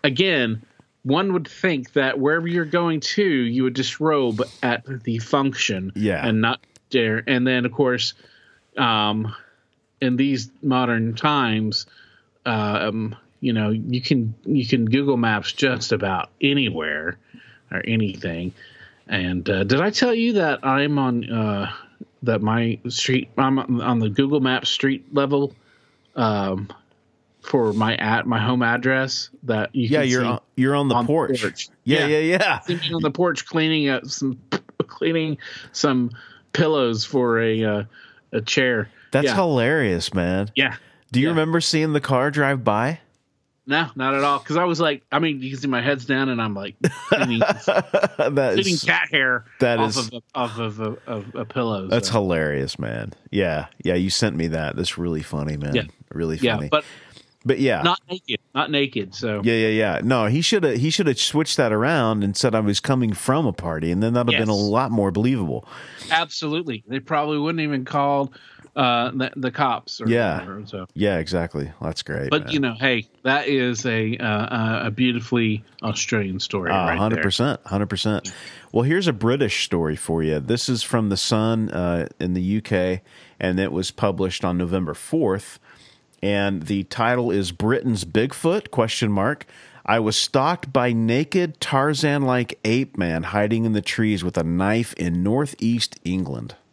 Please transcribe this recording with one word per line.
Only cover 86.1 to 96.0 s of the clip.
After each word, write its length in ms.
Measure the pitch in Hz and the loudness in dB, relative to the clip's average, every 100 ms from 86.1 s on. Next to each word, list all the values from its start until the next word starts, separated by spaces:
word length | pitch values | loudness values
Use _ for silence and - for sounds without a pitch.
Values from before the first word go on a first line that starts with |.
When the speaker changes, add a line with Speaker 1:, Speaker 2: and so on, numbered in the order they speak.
| _ | _
Speaker 2:
And 420 | 98 101 101 98 | 0 2 0 -2
the 200 | 78 101 | -2 -4
title 480 | 92 - 113 123 120 | -4 -2 0 2 0
is 200 | 98 90 | 0 -2
Britain's 520 | 87 107 127 127 107 | -2 0 0 0 -2
Bigfoot, 680 | 87 104 127 - 165 196 - | -2 0 0 0 0 0 -2
question 400 | - 113 - 113 | 0 0 0 0
mark. 340 | 101 104 147 - - - - - | 2 0 -2 -10 -20 -20 -14 2
"I 140 | 117 | 2
was 180 | 107 107 | 4 0
stalked 560 | - 139 139 175 - | 0 2 2 0 0
by 180 | 131 123 | 0 2
naked 720 | 117 113 120 151 185 175 151 | 2 2 2 2 0 -2 -4
Tarzan-like 960 | - 139 139 143 151 143 135 127 117 - 107 | -2 2 2 2 0 2 2 0 0 -4 0
ape 320 | 120 135 - | 0 0 -2
man 260 | 87 80 | 0 0
hiding 420 | 87 104 104 113 113 | -2 0 2 2 2
in 80 | |
the 80 | 107 | 0
trees 420 | - - 110 101 | -2 0 0 2
with 140 | 87 85 | 0 -2
a 60 | |
knife 500 | 80 87 95 107 117 | 0 0 2 2 0
in 280 | - 85 87 | -2 -2 0
northeast 800 | 92 123 147 - 113 117 - - | 0 0 -2 -2 -2 0 -2 -6